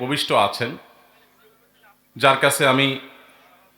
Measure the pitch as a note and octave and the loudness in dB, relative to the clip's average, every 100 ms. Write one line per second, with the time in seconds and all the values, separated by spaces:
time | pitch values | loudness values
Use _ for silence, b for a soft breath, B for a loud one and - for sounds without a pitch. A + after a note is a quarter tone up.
0 | B2+ C#3+ - C3 G2+ - A#2+ F3 - _ | -6 -6 -2 0 0 -2 -8 -10 -20 _
1 | _ _ _ _ _ _ _ _ _ _ | _ _ _ _ _ _ _ _ _ _
2 | _ A2+ C#3 C3 C#3+ C3 C#3 C3 C#3 C3+ | _ 0 2 4 2 2 2 2 0 -2
3 | - - - _ _ _ _ | -12 -20 -20 _ _ _ _